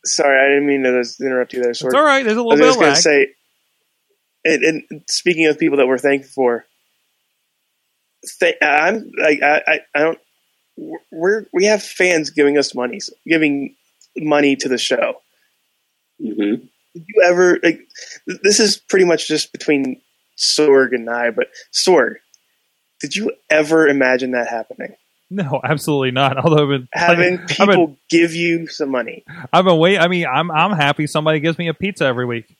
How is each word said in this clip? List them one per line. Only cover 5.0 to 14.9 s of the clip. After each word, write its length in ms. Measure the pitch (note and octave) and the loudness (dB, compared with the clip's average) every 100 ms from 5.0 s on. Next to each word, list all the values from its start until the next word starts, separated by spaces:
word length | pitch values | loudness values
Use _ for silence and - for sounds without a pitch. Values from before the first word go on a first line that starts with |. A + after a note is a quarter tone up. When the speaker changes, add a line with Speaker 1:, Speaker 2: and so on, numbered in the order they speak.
| - | -8
Speaker 1:
speaking 340 | - F3+ E3 D#3+ | -4 -2 0 0
of 120 | D3 | 0
people 180 | D#3+ C#3 | 0 2
that 100 | C3 | 0
we're 120 | C3 | 2
thankful 320 | C#3+ C#3 C#3 | 0 -2 -6
for, 340 | - B2 A#2 _ _ _ _ _ _ _ _ _ _ _ _ _ _ _ _ - - | -2 -2 -2 _ _ _ _ _ _ _ _ _ _ _ _ _ _ _ _ -20 -2
th-, 160 | E3+ - | -2 0
I'm 500 | D3+ D3 E3 A3 - - | 0 2 2 -2 -8 -2
like, 220 | D#3 D3 | 0 2
I, 200 | D3 D3+ - | 2 0 0
I, 140 | D#3 - | -4 -4
I 60 | D3 | -2
don't. 180 | D#3 E3 _ _ _ _ _ - D#3+ D#3+ _ | -2 -4 _ _ _ _ _ -20 -16 -18 _
We're, 340 | D#3+ F3 A3 - | -4 -2 -2 -4
we 140 | F3 G3+ | -2 0
have 160 | G#3+ | 0
fans 480 | - - F3+ E3+ D#3 | -4 -2 0 0 -2
giving 260 | - C#3+ D3 | 0 2 2
us 180 | C3+ | -2
money, 260 | B2+ B2 G#2 - - - | -4 -8 -8 -14 -16 -4
giving 500 | D#3+ D#3 C#3+ C3+ _ _ _ _ - | 0 0 -2 -6 _ _ _ _ -10
money 400 | D3+ D3 C#3+ C3+ | 0 2 2 0
to 120 | C3+ | -2
the 100 | B2 | -4
show. 420 | - | -2